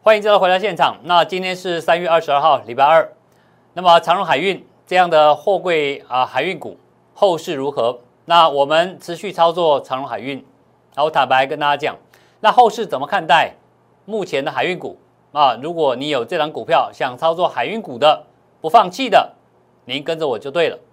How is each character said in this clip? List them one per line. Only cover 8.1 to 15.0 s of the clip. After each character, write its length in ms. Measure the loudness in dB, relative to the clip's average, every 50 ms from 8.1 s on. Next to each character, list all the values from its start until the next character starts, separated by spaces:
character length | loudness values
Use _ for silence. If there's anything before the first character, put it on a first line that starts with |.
| _ _ _
那 240 | 0 4 4 4 4
我 160 | 4 0 0
们 320 | 2 2 0 0 0 -4 -14
持 160 | -14 -14 -12
续 160 | -10 -10 -12 -2
操 180 | 2 2 2
作 300 | 2 2 0 2 2 0
长 180 | -2 -6 -8 -8
荣 80 | -6
海 140 | -8 -10 -10
运。 160 | -8 -10 -10 -12 -14 _ _ _ _ _ _ _ _ _ _
然 100 | -4 -4
后 60 | -2
坦 180 | 0 0 0 2
白 160 | 2 0 2
跟 120 | 0 -2 -4
大 100 | -2 -2
家 80 | -2
讲， 200 | -2 -4 -8 -8 -8 _ _ _ _ _ _ _ _
那 100 | -2 0
后 200 | 4 6 4 4
市 160 | 4 -2 -8
怎 120 | -6 -6 -6
么 80 | -6
看 200 | -4 -4 -6 0
待 280 | 2 2 2 2 0 -4 _ _ _ _ _ _ _ _ _ _
目 200 | -10 -8 -8 -8
前 180 | -4 -4 -4 -4
的 80 | -4
海 140 | -4 -4 -4
运 140 | -4 -4 -6
股？ 180 | -8 -14 -14 _